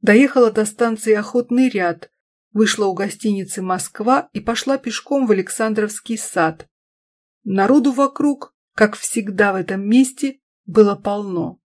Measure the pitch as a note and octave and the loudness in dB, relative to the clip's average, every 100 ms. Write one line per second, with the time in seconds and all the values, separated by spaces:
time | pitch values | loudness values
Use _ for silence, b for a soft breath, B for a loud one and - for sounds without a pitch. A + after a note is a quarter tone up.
0 | A3 G#3+ C#4 C4+ A#3+ G#3+ G#3+ - A#3 A3 | 6 4 6 4 2 2 -4 -2 -2 -2
1 | A3 G#3+ G#3 A#3+ A#3+ A#3+ C4 G#3 F3+ E3+ | 0 0 0 -4 -2 2 2 2 -2 -2
2 | - _ _ _ _ G#3 G#3+ - G3+ F#3 | -10 _ _ _ _ 0 2 2 -2 -2
3 | G3 - G#3+ G3+ F#3+ - F#3 F#3 - - | -6 -4 -4 -4 -6 -8 -4 -4 -4 -6
4 | G#3+ C4 - G#3 G#3+ A#3 - C4+ B3+ G#3+ | 0 0 -2 -8 -6 -6 -2 -4 -4 -10
5 | - C#4+ B3 G3 F3+ - A3 G#3+ G#3 G#3+ | -4 -2 2 2 0 -4 -2 -2 -4 -6
6 | - A3 - - E3 D#3+ - _ _ _ | -8 -8 -6 -2 -2 -2 -16 _ _ _
7 | _ _ _ _ A3 F#3+ G3 C#4+ C4+ B3 | _ _ _ _ -4 0 4 4 4 0
8 | C#4 - D4 C#4 - _ _ - G#3 - | -2 0 -2 -2 -8 _ _ 0 0 0
9 | - - G3+ F#3+ G#3 F#3+ F3+ F#3+ G3 A#3+ | -6 -4 -6 0 0 0 -4 -6 2 2
10 | C4 - C#4 C4+ _ _ - F#3 G#3 G3 | 2 0 -8 -8 _ _ -4 4 4 4
11 | G3+ G3+ G3+ F3 E3 F3+ | -4 -6 -6 -6 -6 -10